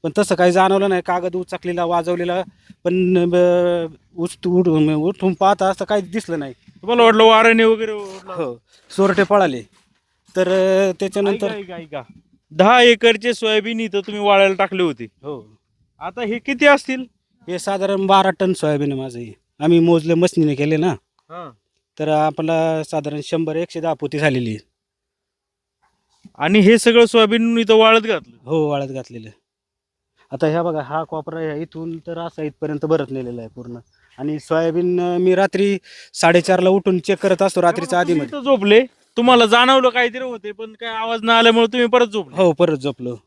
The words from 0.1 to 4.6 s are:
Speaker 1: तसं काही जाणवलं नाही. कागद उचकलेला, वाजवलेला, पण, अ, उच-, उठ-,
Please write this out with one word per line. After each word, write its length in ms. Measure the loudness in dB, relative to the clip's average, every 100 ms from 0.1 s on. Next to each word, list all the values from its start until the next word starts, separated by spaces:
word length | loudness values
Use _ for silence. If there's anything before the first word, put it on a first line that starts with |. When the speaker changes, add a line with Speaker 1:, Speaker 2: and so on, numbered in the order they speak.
| -2
Speaker 1:
तसं 180 | -2 2
काही 160 | 2
जाणवलं 380 | 4 2 2 0
नाही. 120 | -2 -2
कागद 300 | -4 -4 -8
उचकलेला, 500 | -10 -10 -8 -4 -2
वाजवलेला, 580 | -2 -2 -4 -4 -4 -8 _ _ -8
पण, 340 | -4 0 2 2
अ, 680 | 2 2 4 2 0 -2 -6 -12 _ -8
उच-, 320 | -8 -6 -2
उठ-, 460 | 2